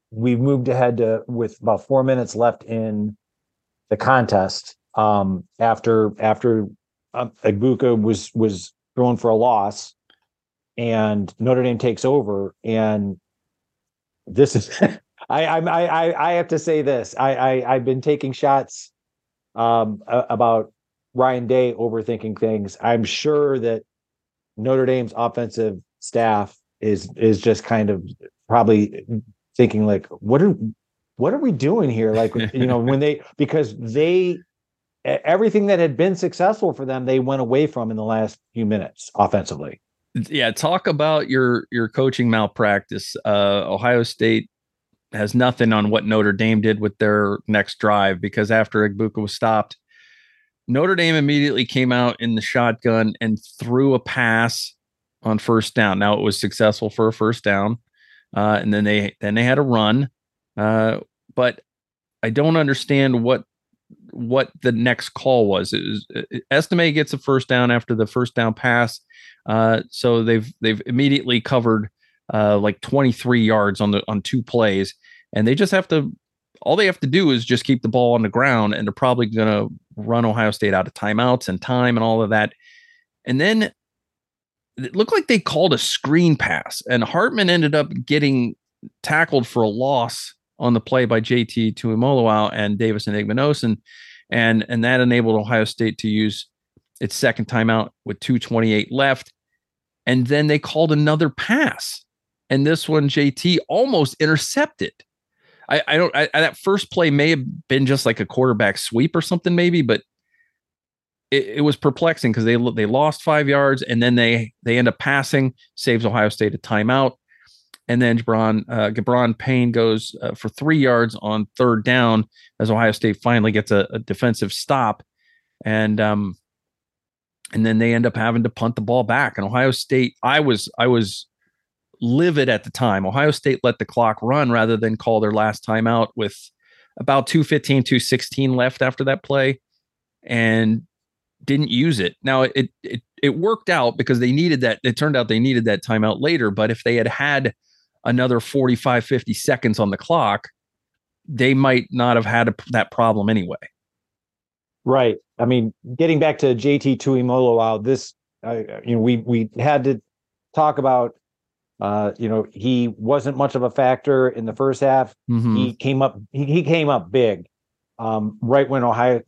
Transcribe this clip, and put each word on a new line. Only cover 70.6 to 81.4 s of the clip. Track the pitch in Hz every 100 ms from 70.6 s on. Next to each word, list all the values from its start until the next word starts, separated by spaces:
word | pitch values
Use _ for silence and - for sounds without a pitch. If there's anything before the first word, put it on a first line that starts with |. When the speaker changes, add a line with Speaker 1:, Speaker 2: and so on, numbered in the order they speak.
Speaker 2:
they've | 110 107 -
immediately | 123 139 139 - 120
covered, | - 131 117 110 104 - _ _ -
uh, | 110 104 104
like, | 104 -
twenty-three | - 139 131 - 120 123
yards | 110 110 101 95
on | 104
the, | 101 -
on | 104
two | - 131
plays, | - 120 110 98 95 - _ - _
and | 107 110
they |
just | 147 190
have | 190 -
to, | 160 143 - _ _ _ _
all | - 175
they | 196
have | 180
to | 135
do | 170 170
is | 123
just | 117 123
keep | - 123
the | 117
ball | 123 120
on | 120
the | 107
ground, | 117 135 120 104
and | - 104
they're |
probably | - 127 123 110
gonna | 113 107 104 107 - _ -
run | 107 117
Ohio | 117 110 107
State | - 104
out | 95 92
of |
timeouts | - 104 107 123 127